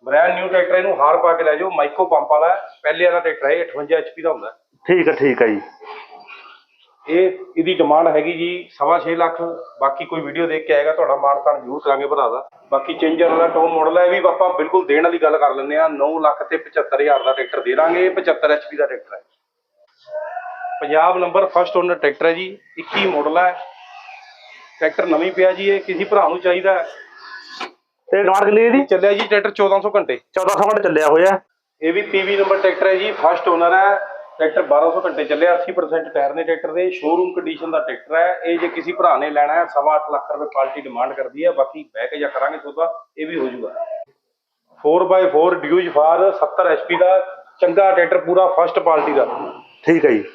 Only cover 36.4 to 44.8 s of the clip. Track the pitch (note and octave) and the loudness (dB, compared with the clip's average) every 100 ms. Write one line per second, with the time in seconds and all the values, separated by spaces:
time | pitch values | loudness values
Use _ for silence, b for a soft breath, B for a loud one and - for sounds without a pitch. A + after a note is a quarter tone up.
36.4 | D#3+ E3 D#3+ D#3+ F#3 F3+ D3+ F3+ F3+ F3 | -4 -4 -4 -4 -4 -4 -2 0 -2 -4
37.4 | D#3 D3+ E3 D#3 B2+ B2+ - D#3+ F3 F3+ | -8 -10 -6 -4 -4 -10 -4 0 0 -2
38.4 | E3+ E3+ E3+ E3 D#3+ F3+ F3 C3+ D3 D3 | -2 -2 -2 -6 -10 0 2 2 0 0
39.4 | D3 D#3+ E3+ D3 D3 D3+ D3+ D3 - D3 | 0 0 0 0 0 0 -2 -8 -6 -8
40.4 | D3+ C#3 C3+ C#3 C3+ A#2+ D#3+ C3+ C3 C3+ | -6 -4 -4 -4 -12 -6 -6 -6 -10 -2
41.4 | E3+ E3+ C3+ D#3 D3+ G#2+ B2 D3+ C#3+ C3 | -2 0 -2 -4 -16 -10 -8 -6 -6 -2
42.4 | C#3 D#3 D3 C#3+ E3 - - - D#3 E3 | -4 -6 -12 -4 -4 -4 -14 -12 -8 -6
43.4 | C3 B2 A2+ - E5+ D#5+ - _ _ _ | -6 -6 -12 -10 -10 -10 -14 _ _ _
44.4 | _ _ _ _ | _ _ _ _